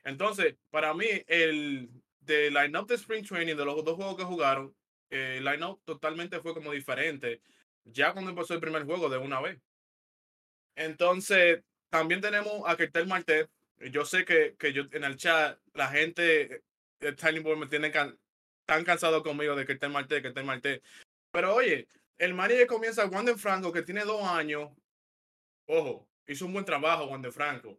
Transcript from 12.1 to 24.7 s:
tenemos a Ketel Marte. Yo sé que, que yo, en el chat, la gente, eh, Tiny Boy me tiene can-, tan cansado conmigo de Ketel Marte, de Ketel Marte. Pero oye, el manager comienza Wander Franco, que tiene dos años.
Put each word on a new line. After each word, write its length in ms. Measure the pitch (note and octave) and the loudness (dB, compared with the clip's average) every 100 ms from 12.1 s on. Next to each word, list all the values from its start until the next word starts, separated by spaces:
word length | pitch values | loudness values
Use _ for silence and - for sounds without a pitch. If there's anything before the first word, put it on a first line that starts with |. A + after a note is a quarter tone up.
| F#3 | 0
tenemos 400 | G3+ G#3 G#3 G#3 | 0 0 -2 -4
a 120 | F3 E3 | -2 0
Ketel 280 | D#3 E3 | 2 0
Marte. 440 | F3+ F3+ E3+ D#3 D#3 _ _ _ C3 | 0 -2 2 2 2 _ _ _ -6
Yo 140 | C#3+ | -4
sé 180 | D3 F#3 | 0 0
que, 320 | F#3 E3+ D3 - | 4 4 4 0
que 140 | D3 | -2
yo, 120 | C#3 C#3 | -2 -4
en 100 | D3+ | -6
el 140 | C#3+ C3+ | -6 -2
chat, 420 | F3 E3 D3 - _ | 2 4 4 -2 _
la 160 | - C3+ | -4 0
gente, 720 | C#3+ D#3+ E3+ E3+ D#3 C3+ B2+ _ _ _ _ | 2 0 2 4 4 2 -8 _ _ _ _
eh, 100 | D3 | -6
Tiny 280 | C#3 D#3+ D#3+ | -2 -2 0
Boy 180 | D#3 D#3 | -2 -4
me 100 | C#3+ | -2
tiene 240 | D3 D3+ | -2 0
can-, 260 | D3+ C#3+ - _ _ _ _ | 0 -2 -6 _ _ _ _
tan 200 | - D#3 | -2 0
cansado 360 | F3 E3+ E3+ D#3+ | 2 2 2 2
conmigo 360 | D3+ D3 D3 C#3+ | 0 -2 -2 -2
de 80 | |
Ketel 240 | C3+ C3+ C#3+ | -2 -4 -2
Marte, 260 | C#3+ C3+ | -4 -2
de 60 | D3 | -4
Ketel 240 | C3 C#3 | -4 -8
Marte. 360 | C#3 B2+ C#3+ C3+ _ - - _ _ | -6 -4 -4 -4 _ -20 -20 _ _
Pero 220 | F3 F#3 | -2 2
oye, 360 | A3+ B3+ C#3 - _ _ _ | 4 4 0 -4 _ _ _
el 160 | F3+ | -2
manager 320 | F#3 G3+ B3 B3 | 0 2 6 6
comienza 380 | A3+ A3+ A3+ G3 | 4 -2 0 0
Wander 300 | F#3+ A#3+ A3 | 0 0 0
Franco, 360 | G3+ F#3+ F#3 | 0 0 0
que 80 | E3 | -4
tiene 240 | D#3 G3+ | -4 -4
dos 180 | G#3 G#3+ | -2 -2
años. 480 | F#3+ E3+ D3+ D3 D3 | 0 -2 -2 -4 -8